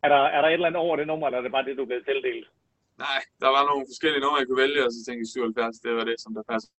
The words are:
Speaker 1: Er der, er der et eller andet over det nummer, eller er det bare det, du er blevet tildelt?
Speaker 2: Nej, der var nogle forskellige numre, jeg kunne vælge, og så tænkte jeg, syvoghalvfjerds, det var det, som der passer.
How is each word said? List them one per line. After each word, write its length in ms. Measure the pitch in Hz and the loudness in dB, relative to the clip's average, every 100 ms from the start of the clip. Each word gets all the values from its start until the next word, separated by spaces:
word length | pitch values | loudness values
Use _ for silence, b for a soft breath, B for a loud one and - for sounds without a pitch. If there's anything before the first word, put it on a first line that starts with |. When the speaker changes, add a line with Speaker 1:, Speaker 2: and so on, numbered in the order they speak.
Speaker 1:
Er 60 | 143 | 6
der, 120 | 143 139 151 | 6 6 4
er 60 | |
der 60 | 156 | 4
et 40 | |
eller 140 | 170 175 | 4 0
andet 140 | 170 170 | 0 0
over 100 | 156 | 0
det 120 | 151 | -2
nummer, 180 | 156 147 | -2 -2
eller 100 | 127 | -2
er 40 | 123 | -2
det 60 | |
bare 140 | 131 127 | -4 -4
det, 120 | 135 | -6
du 40 | |
er 40 | 123 | -4
blevet 140 | 123 120 | -4 -2
tildelt? 420 | 139 131 117 110 _ _ _ _ _ 135 | -2 -2 -6 -12 _ _ _ _ _ -4
Speaker 2:
Nej, 120 | 135 - _ | -4 -6 _
der 80 | 131 135 | 2 4
var 80 | 143 | 4
nogle 140 | 143 131 | 0 -4
forskellige 300 | 127 160 143 | -2 0 2
numre, 160 | 139 147 | 2 0
jeg 60 | 127 | 0
kunne 140 | 127 135 | 2 2
vælge, 200 | 147 127 | 4 0
og 40 | 117 | -2
så 40 | 113 | -8
tænkte 160 | 120 | -8
jeg, 80 | 113 | -8
syvoghalvfjerds, 460 | 127 117 113 117 113 120 | -4 -4 -2 -4 -4 -4
det 60 | 117 | -2
var 60 | 113 | -2
det, 80 | 113 | -4
som 80 | 110 110 | -6 -12
der 60 | 107 | -6
passer. 200 | 113 - _ | -6 -6 _